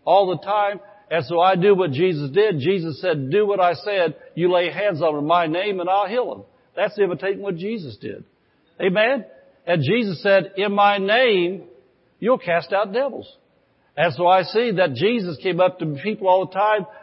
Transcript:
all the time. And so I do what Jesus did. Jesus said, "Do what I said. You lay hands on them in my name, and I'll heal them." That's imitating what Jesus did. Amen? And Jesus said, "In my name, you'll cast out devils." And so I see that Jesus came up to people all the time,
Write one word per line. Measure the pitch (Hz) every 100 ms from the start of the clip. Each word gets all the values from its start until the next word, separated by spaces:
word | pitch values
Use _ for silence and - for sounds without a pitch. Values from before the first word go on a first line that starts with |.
| -
all | 185 190
the | 175
time. | 196 208 202 202 - - _
And | 165 123
so | 170
I | 185 190
do | 196 196
what | 180
Jesus | 131 185 151 143
did. | 165 214 160
Jesus | 143 196 165 143
said, | 185 156 131
"Do | 190 208
what | 202
I | 180
said. | 165 208 196 165 - - -
You | 175
lay | 180 175
hands | 151 208 160
on | 160
them | 147
in | 147
my | 175 165
name, | 165 208 190
and | 175
I'll | 196 190
heal | 240 202
them." | 101 - _ _ -
That's | 202 208
imitating | 190 175 185 196
what | 196 165
Jesus | 196 226 143 104
did. | 110 95 - _ _ _ _ -
Amen? | 190 185 220 269 - - _ _ -
And | 175
Jesus | 131 233 214 170
said, | 202 196 185 -
"In | 208
my | 202 202 202
name, | 196 226 254 196 175 190 - - _ _ _ _
you'll | 196 254
cast | - 170 -
out | 196 208
devils." | 220 269 196 107 _ _ _ _ _ _ -
And | 170 123
so | 175
I | 190
see | 175 214 240
that | 180 180 123
Jesus | 196 240 180 156
came | 190 170
up | 180 180
to | 160 139
people | 196 214 190
all | 185 185
the |
time, | 190 208 214 185 -